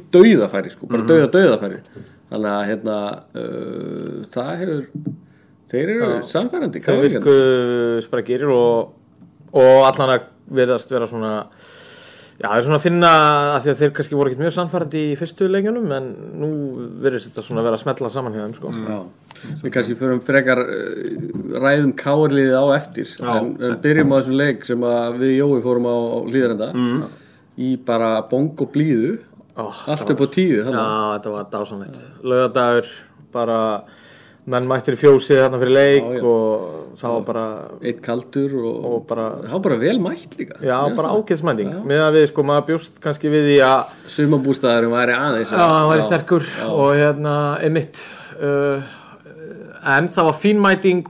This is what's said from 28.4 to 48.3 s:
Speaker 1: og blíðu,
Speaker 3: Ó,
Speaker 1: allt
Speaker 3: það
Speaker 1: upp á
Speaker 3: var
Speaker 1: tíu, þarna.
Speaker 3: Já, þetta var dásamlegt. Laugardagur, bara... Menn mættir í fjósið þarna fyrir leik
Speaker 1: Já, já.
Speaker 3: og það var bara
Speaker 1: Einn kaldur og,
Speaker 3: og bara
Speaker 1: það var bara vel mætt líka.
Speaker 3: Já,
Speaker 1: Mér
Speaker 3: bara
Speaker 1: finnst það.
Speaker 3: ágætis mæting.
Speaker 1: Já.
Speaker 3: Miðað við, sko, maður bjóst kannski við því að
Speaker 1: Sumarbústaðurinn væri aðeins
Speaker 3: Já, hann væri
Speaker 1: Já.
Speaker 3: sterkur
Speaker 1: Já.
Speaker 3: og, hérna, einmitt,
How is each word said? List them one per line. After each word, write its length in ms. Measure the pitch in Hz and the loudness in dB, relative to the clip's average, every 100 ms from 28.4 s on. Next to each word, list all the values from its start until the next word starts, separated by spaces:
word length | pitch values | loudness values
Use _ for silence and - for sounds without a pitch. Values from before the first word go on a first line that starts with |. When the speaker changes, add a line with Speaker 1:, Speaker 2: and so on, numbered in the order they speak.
| 156 156 | -2 -4
Speaker 1:
og 100 | 139 | -4
blíðu, 480 | 143 156 120 127 220 - _ _ - | -2 0 0 0 -4 -12 _ _ -12
Speaker 3:
Ó, 100 | 110 - - | -12 -10 -8
Speaker 1:
allt 120 | 151 104 | -4 -2
Speaker 3:
það 40 | |
Speaker 1:
upp 60 | 139 | 0
á 20 | |
Speaker 3:
var 80 | 139 | 0
Speaker 1:
tíu, 360 | - 185 113 | 0 0 0
þarna. 160 | 120 123 | -2 -2
Speaker 3:
Já, 400 | 110 107 107 104 | -2 -2 -2 -4
þetta 120 | 107 | -6
var 120 | 104 101 | -10 -8
dásamlegt. 460 | 104 104 101 98 - - - | -8 -8 -10 -14 -18 -20 -10
Laugardagur, 600 | 127 127 127 123 120 120 117 - - _ - | -2 0 2 2 2 2 -2 -8 -20 _ -12
bara... 520 | 120 117 113 110 104 - - - - - _ - | -6 -2 0 -2 -4 -8 -20 -20 -20 -20 _ -6
Menn 180 | 123 127 | -4 -2
mættir 280 | 131 123 123 | -2 -2 2
í 20 | |
fjósið 460 | 147 135 135 135 | 6 6 6 4
þarna 160 | 131 127 | 4 2
fyrir 140 | 127 | 2
leik 300 | 135 139 139 | 4 6 4
Speaker 1:
Já, 120 | 117 127 | 2 -2
já. 80 | |
Speaker 3:
og 720 | 123 113 110 107 87 78 64 - | 0 2 0 -2 -6 -12 -16 -10
það 140 | 123 | -6
var 100 | 117 | -4
bara 480 | 98 113 110 107 - - | -4 -6 -6 -10 -14 -10
Speaker 1:
Einn 160 | 120 117 | -8 -8
kaldur 520 | - 120 123 139 139 135 113 | -6 -8 -6 -4 -4 -4 -4
og, 200 | 117 120 | -6 -4
Speaker 3:
og 220 | 117 - | -6 -4
bara 240 | 113 113 - | -6 -6 -8
Speaker 1:
það 80 | 107 | -8
var 80 | 190 | -4
bara 180 | 196 117 | -2 0
vel 220 | 143 240 | 0 0
mætt 380 | 175 330 - - | -2 -6 -12 -14
líka. 180 | - - | -14 -8
Speaker 3:
Já, 180 | 139 127 143 | -4 -2 -2
Speaker 1:
Mér 80 | 240 | -2
Speaker 3:
bara 140 | 160 | -2
Speaker 1:
finnst 20 | |
það. 140 | 208 208 | -2 -2
Speaker 3:
ágætis 160 | 165 | -2
mæting. 260 | 160 113 98 | -2 -2 -4
Speaker 1:
Já. 100 | 175 208 | -6 -2
Speaker 3:
Miðað 280 | 147 156 156 | 0 4 4
við, 120 | 147 | 4
sko, 120 | 147 | 2
maður 220 | 139 147 147 | 0 0 0
bjóst 240 | 165 - - | -4 -6 -10
kannski 280 | 160 147 156 | -8 -4 0
við 140 | 151 147 | 2 6
því 100 | 143 | 6
að 240 | 131 131 113 - - | 6 4 0 -10 -10
Speaker 1:
Sumarbústaðurinn 880 | - 147 147 135 131 127 117 117 120 | 0 2 2 2 0 2 2 2 2
væri 180 | 123 | 0
aðeins 360 | 123 143 113 104 | 0 0 -2 -2
Speaker 3:
Já, 60 | 110 | 2
hann 320 | 170 156 156 | 4 4 4
væri 100 | 156 | 2
Speaker 1:
Já. 60 | 151 | 2
Speaker 3:
sterkur 340 | 165 151 175 | 0 2 0
Speaker 1:
Já. 280 | 143 - 113 | 0 -6 -4
Speaker 3:
og, 260 | 156 139 143 | 2 2 4
hérna, 640 | 147 143 147 147 147 147 | 2 0 -2 -2 -2 -2
einmitt, 480 | 156 160 151 - - - - | -2 -2 -4 -10 -16 -18 -18